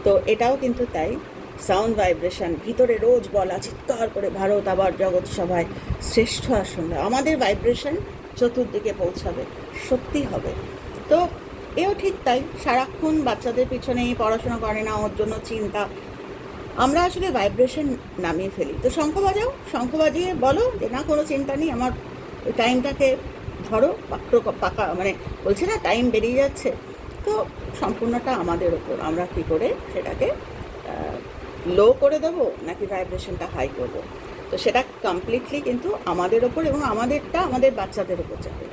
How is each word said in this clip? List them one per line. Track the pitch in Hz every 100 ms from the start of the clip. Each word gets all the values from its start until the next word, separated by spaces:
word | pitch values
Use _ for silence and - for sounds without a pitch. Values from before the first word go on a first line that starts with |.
তো | 208 196 -
এটাও | 214 240 269
কিন্তু | 262 240 240
তাই, | 165 165 269 - - - - -
সাউন্ড | 190 226 214
ভাইব্রেশন | 185 160 175 180 175 160
ভিতরে | 208 233 247 220
রোজ | 226 247 196
বলা, | 202 185 185
চিৎকার | - - - 240 226
করে, | 208 196
"ভারত | 196 196 208 202
আবার | 185 190 180
জগৎ | 190 180 185 -
সভায় | 175 180 170 - - -
শ্রেষ্ঠ | - - 226 - -
আসন | 226 185 -
লাভে।" | 165 156
আমাদের | 185 254 277 302
ভাইব্রেশন | 214 202 233 240 285 349 - - - -
চতুর্দিকে | 240 247 240 208 - -
পৌঁছাবে, | 175 - - 170 - - - - -
সত্যি | 254 - 294
হবে। | 254 190 - - - - - - -
তো | 311 349 - - - - 302
এও | 370 415
ঠিক | 381 -
তাই, | 269 247 269 -
সারাক্ষণ | 285 247 262 - 311 311
বাচ্চাদের | 254 214 247 233 254
পিছনেই, | 247 - 247 240 240
পড়াশোনা | 220 226 240 233
করে | 220 214
না, | 220
ওর | 214 214 -
জন্য | 214 220
চিন্তা, | - 220 202 208 202 - - - - - - - - -
আমরা | 262 311
আসলে | 359 359 370
ভাইব্রেশন | 254 202 196 254 311 294 240 - -
নামিয়ে | 175 165 190 196
ফেলি। | 143 151
তো | -
শঙ্খ | - 302 349
বাজাও, | 392 403 480 554 -
শঙ্খ | 240 247 311
বাজিয়ে | 311 320 370
বলো | 320 262 302 494 453
যে | 220
না, | 247 302
কোনো | 302
চিন্তা | 302 277 277 277
নেই, | 320
আমার | 233 254 - - - - - -
ওই | 233
টাইমটাকে | 226 254 277 269 269 262 - - - - -
ধরো, | 220 285 - -
পাক্র-, | 135 - 240 214 -
পাকা, | 185 - 190
মানে | 170 196 - - -
বলছে | 190 202 370
না | 440
টাইম | - 220 247
বেরিয়ে | 220 226
যাচ্ছে, | 254 277 - 247 - - - - -
তো | - 440 - - - -
সম্পূর্ণটা | 196 - 233 240 262
আমাদের | 240 175 170 180
ওপর, | 160 - -
আমরা | 156 165 180
কী | - 160
করে | 160 233 523 -
সেটাকে, | 185 - - 392
আহ, | 605 - - - - - 76 76 - - - - - 170
লো | 180 214 262
করে | 277 302
দেবো | 320 349 247 -
নাকি | 165 185 196
ভাইব্রেশনটা | 190 185 180 196 185 175
হাই | - 135 -
করবো, | 123 - - - - - -
তো | 180
সেটা | 233 240 262 -
কমপ্লিটলি | 214 175 202 240 247 294
কিন্তু | 269 240 359 415
আমাদের | - - 359 226
ওপর | 240 302 320
এবং | 285
আমাদেরটা | 277 214 247 294 - 330
আমাদের | 359 254 269
বাচ্চাদের | 226 190 214 190 175
ওপর | 165 -
যাবে। | 165 69 -